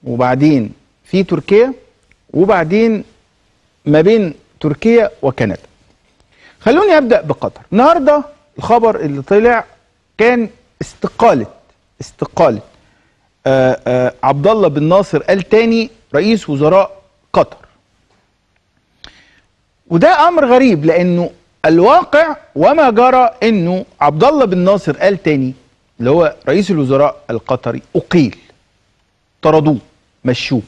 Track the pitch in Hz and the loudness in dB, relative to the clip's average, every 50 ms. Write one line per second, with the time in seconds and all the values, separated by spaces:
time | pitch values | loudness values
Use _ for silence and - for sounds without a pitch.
0 | _ 127 123 117 127 123 127 131 143 156 151 139 113 104 - _ _ _ _ _ | _ -8 -4 -2 -2 -2 0 0 2 2 2 0 -2 -4 -10 _ _ _ _ _
1 | _ _ - 185 196 - 185 160 - - 196 208 233 262 262 - _ _ _ _ | _ _ -4 -4 -2 -2 -4 -6 -4 0 2 2 2 2 -2 -10 _ _ _ _
2 | _ _ _ _ _ _ - 139 175 196 214 185 165 156 180 214 226 226 220 202 | _ _ _ _ _ _ -2 -2 0 0 2 0 0 -2 0 0 0 0 -2 -4
3 | - _ _ _ _ _ _ _ _ _ _ _ _ _ _ _ _ - 147 151 | -6 _ _ _ _ _ _ _ _ _ _ _ _ _ _ _ _ 0 0 2
4 | 160 190 220 226 208 170 147 - _ _ _ _ - 156 143 - - 226 233 233 | 4 4 2 2 0 -4 -8 -12 _ _ _ _ -6 -6 -6 -2 0 2 2 2
5 | 220 - - _ - 139 123 - 127 104 90 - _ _ _ _ _ _ _ _ | 2 0 -4 _ -6 -6 -4 -2 -4 -4 -4 -8 _ _ _ _ _ _ _ _
6 | _ _ _ _ _ _ _ _ _ - _ _ - - 247 311 415 415 349 311 | _ _ _ _ _ _ _ _ _ -20 _ _ -2 0 2 2 2 2 2 2
7 | 285 233 220 208 - 156 - - - 101 - - - _ - 202 247 294 339 339 | 2 2 0 -2 0 -4 -8 -6 -6 -10 -10 -10 -16 _ -2 2 2 2 2 2
8 | 277 262 294 294 277 - - _ _ _ _ - 139 180 226 240 226 226 208 - | 2 0 0 0 -2 -6 -16 _ _ _ _ -14 -4 0 0 2 2 0 -2 -2
9 | - 151 143 139 135 - 196 208 220 240 240 226 - _ _ _ _ _ _ _ | -4 -6 -6 -8 -4 0 0 2 2 2 0 0 -4 _ _ _ _ _ _ _
10 | _ _ _ - 208 233 247 240 233 202 - _ _ _ _ _ - - - _ | _ _ _ -2 0 0 0 0 -4 -6 -10 _ _ _ _ _ -16 -16 -16 _
11 | - 190 - _ - 233 185 135 107 - - _ _ _ _ _ _ _ _ _ | -12 -12 -6 _ 2 2 2 2 -2 -8 -12 _ _ _ _ _ _ _ _ _
12 | - - _ _ - - _ - 170 147 120 107 - _ _ _ _ _ _ _ | -20 -20 _ _ -14 -12 _ 0 0 0 0 -2 -10 _ _ _ _ _ _ _
13 | _ _ _ _ _ _ _ _ _ 135 135 135 131 127 127 - _ 120 127 127 | _ _ _ _ _ _ _ _ _ -2 0 0 0 0 -2 -2 _ -4 -2 -2
14 | 127 123 - _ - 131 135 143 143 196 220 220 202 170 143 151 147 156 180 196 | -2 -4 -6 _ -4 -4 -2 0 0 0 0 2 0 -2 -2 -2 -2 0 0 0
15 | 196 - - 151 - - 180 196 175 - - 214 233 233 226 226 220 226 _ _ | 0 0 -4 -6 -2 -2 -4 -4 -2 0 0 0 2 2 0 -2 -4 -6 _ _
16 | _ _ - 143 170 214 233 208 - - 151 135 147 151 175 190 196 - - - | _ _ -4 -2 0 0 -2 -2 -2 -6 -4 -2 0 2 2 2 0 0 -4 -20
17 | _ _ _ _ _ _ _ 190 160 - - - - _ _ _ _ _ _ _ | _ _ _ _ _ _ _ -2 -2 -2 -4 -20 -20 _ _ _ _ _ _ _
18 | _ _ _ _ _ _ _ _ _ _ _ _ _ _ _ _ _ _ _ _ | _ _ _ _ _ _ _ _ _ _ _ _ _ _ _ _ _ _ _ _
19 | _ - _ _ _ _ _ _ _ _ _ _ _ _ _ _ _ _ 170 170 | _ -20 _ _ _ _ _ _ _ _ _ _ _ _ _ _ _ _ -2 2
20 | 277 311 370 302 302 339 349 330 294 247 240 254 269 254 202 156 143 160 165 170 | 4 4 4 4 2 2 2 2 0 2 2 4 4 2 0 0 0 0 0 0
21 | 180 180 175 175 175 - - _ _ _ _ _ _ 156 160 170 175 220 285 349 | 0 0 -2 -2 -4 -6 -8 _ _ _ _ _ _ 0 2 4 4 4 4 2
22 | - - - 294 320 320 302 - - _ _ 139 151 214 285 330 302 262 226 202 | 0 0 0 0 0 0 -2 -10 -12 _ _ 0 0 2 2 2 2 2 2 2
23 | 240 254 254 254 254 233 - - - 226 226 202 170 170 180 185 - _ _ _ | 2 2 2 2 0 0 -2 -2 -2 -2 0 0 -2 -2 -4 -6 -8 _ _ _
24 | 147 147 147 156 185 262 311 302 262 214 180 185 175 185 202 196 - - 143 - | -2 -2 0 2 2 2 2 2 0 0 0 0 0 0 0 0 -2 -4 -6 -2
25 | - 190 202 175 - 170 151 139 131 127 131 _ _ _ _ _ _ _ _ _ | 0 -2 -2 -2 -2 -2 -2 -2 -2 -6 -8 _ _ _ _ _ _ _ _ _
26 | 117 123 143 170 170 151 - - _ - 139 185 208 180 202 160 143 127 135 135 | -2 0 2 2 0 0 -2 -6 _ -2 -2 -2 0 -2 -2 -2 -2 0 0 0
27 | 143 147 - - _ _ 117 113 - - 131 123 - 123 113 - - _ _ 175 | 0 0 -2 -6 _ _ -10 -8 -6 -6 -8 -6 -6 -8 -8 -8 -12 _ _ -8
28 | - _ - 180 147 107 - - _ _ _ _ _ _ _ _ _ _ _ _ | -6 _ 0 0 0 0 -2 -10 _ _ _ _ _ _ _ _ _ _ _ _
29 | _ _ _ _ _ _ _ _ - 156 156 156 147 151 151 113 - _ _ _ | _ _ _ _ _ _ _ _ -2 0 0 2 2 0 -2 -2 -6 _ _ _
30 | _ _ _ _ _ 131 123 - - - 143 120 104 | _ _ _ _ _ -6 -4 -4 -4 -6 -6 -6 -6